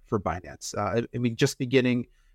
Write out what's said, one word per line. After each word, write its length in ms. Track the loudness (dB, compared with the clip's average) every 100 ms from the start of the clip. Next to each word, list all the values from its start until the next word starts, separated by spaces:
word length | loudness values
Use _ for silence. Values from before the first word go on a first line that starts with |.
for 160 | -4 -2
Binance. 560 | -2 -4 -8 -14 -8 -4
Uh, 240 | -2 -2
I, 60 | -2
I 40 | -2
mean, 180 | -2 2
just 220 | 0 0
beginning 480 | 2 4 4 2 -2 _ _